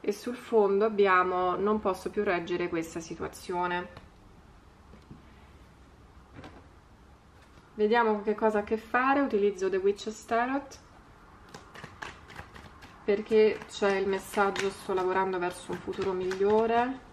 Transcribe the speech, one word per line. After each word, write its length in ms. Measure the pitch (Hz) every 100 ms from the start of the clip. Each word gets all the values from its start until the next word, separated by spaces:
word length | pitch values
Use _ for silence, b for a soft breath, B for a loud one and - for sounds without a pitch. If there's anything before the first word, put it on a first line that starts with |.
| -
E 40 |
sul 240 | 202 240
fondo 500 | 247 - 226 202 196
abbiamo 680 | 220 208 196 185 180 180 180
"Non 240 | 175 202 214
posso 320 | 202 185 185
più 120 | 208
reggere 460 | 208 175 170 175 175
questa 300 | 170 165 175
situazione". 1040 | - 170 151 - - 180 180 175 180 - - - - - - - - - - - - - B B B B B - - - - - - - - - - - - - - - - - - - -
Vediamo 400 | - 214 240 226
con 100 | 208
che 120 | 208
cosa 240 | 214 220 214
ha 20 |
a 20 |
che 140 | 208 220
fare. 420 | - 247 262 277
Utilizzo 500 | 269 208 202 190 190
The 80 | 190
Witch's 480 | 196 202 220 220
Tarot 540 | - 233 247 277 269 - - - - - - - - - - - - - - - - - - - - - - -
perché 560 | - 202 214 220 214 - -
c'è 280 | - 202
il 120 | 196 196
messaggio: 600 | 190 - - 196 196 196
"Sto 240 | - -
lavorando 460 | 185 180 190 190 185
verso 320 | 175 175 -
un 60 | 180
futuro 340 | - 185 190
migliore". 840 | 185 185 190 196 214 226 233 254 262 -